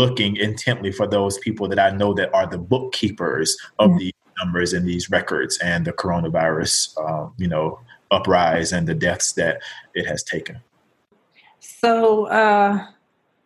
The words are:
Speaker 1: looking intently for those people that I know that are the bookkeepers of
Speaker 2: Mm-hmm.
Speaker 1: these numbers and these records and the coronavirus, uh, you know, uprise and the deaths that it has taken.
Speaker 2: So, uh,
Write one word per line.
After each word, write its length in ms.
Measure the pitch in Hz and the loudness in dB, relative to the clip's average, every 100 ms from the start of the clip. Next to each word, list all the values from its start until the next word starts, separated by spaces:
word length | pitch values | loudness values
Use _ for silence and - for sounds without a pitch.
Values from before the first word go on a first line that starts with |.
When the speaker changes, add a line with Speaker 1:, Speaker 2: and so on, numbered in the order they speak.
Speaker 1:
looking 320 | 123 123 101 104 | 2 2 -2 0
intently 540 | 107 107 - 95 98 95 | -2 -2 -4 -2 -2 -2
for 60 | 101 | 0
those 300 | 101 98 98 - | 0 0 -2 -6
people 200 | 101 95 | -4 -2
that 80 | 98 98 | 2 2
I 20 | 98 | 4
know 120 | 101 98 | 0 0
that 140 | 92 | 0
are 140 | 95 92 | 0 -2
the 100 | 90 87 | -4 -2
bookkeepers 760 | 127 127 - 107 - 85 67 80 - - - | -2 -2 -4 -4 -2 -4 -2 -2 -4 -4 2
of 60 | 104 | 4
Speaker 2:
Mm-hmm. 100 | 87 | 4
Speaker 1:
these 100 | 92 - _ - | 0 -8 _ -8
numbers 320 | 90 87 87 | -4 -2 -2
and 120 | 90 90 | 0 -2
these 180 | 87 - 92 | -4 0 -2
records 400 | - 80 65 - 87 | 0 -2 -2 -4 -2
and 120 | 85 82 | -2 -2
the 40 | - | -4
coronavirus, 720 | 92 87 82 82 82 80 85 - - - 78 | -2 -2 -2 0 0 0 -2 -2 -4 -6 -6
uh, 200 | 80 80 - | -6 -8 -6
you 120 | 90 | -2
know, 120 | 78 78 - - - - 95 | -2 -2 -6 -16 -14 -2 0
uprise 500 | 95 92 87 90 80 90 | 4 4 4 2 0 -2
and 80 | 82 | -2
the 80 | 80 85 | 0 -2
deaths 260 | 85 - | -2 -4
that 220 | - 82 78 - - - | -2 -2 -2 -8 -18 -10
it 120 | 92 80 | -6 -6
has 160 | 76 | -6
taken. 320 | - 82 - 87 - _ _ _ _ _ _ _ _ _ | -6 -8 -8 -14 -20 _ _ _ _ _ _ _ _ _
Speaker 2:
So, 640 | - - 233 226 226 214 202 | -20 -2 2 4 4 4 2
uh, 600 | 220 220 208 202 202 - _ _ _ _ _ | 4 6 6 4 2 -4 _ _ _ _ _